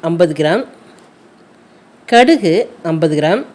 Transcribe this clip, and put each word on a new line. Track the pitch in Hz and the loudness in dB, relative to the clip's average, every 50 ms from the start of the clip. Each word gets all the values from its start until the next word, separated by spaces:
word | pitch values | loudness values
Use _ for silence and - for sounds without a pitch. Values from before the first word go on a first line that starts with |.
| - 165 | -4 -6
ஐம்பது | 170 165 180 165 156 147 | 0 0 0 0 0 -2
கிராம், | 151 151 170 226 262 - - - - - - - - _ _ _ _ _ _ _ _ _ _ _ _ _ _ _ _ _ _ _ _ - 233 | -2 -2 -2 -4 -6 -8 -16 -20 -20 -20 -20 -20 -20 _ _ _ _ _ _ _ _ _ _ _ _ _ _ _ _ _ _ _ _ 2 4
கடுகு | 233 247 254 330 285 202 180 160 196 233 233 - - - 170 160 | 4 4 4 2 0 2 0 0 0 -2 -4 -10 -12 -8 -6 -4
ஐம்பது | 160 156 160 151 147 | -2 -2 -2 0 0
கிராம் | 147 156 185 247 285 - | 0 0 -2 -2 -4 -10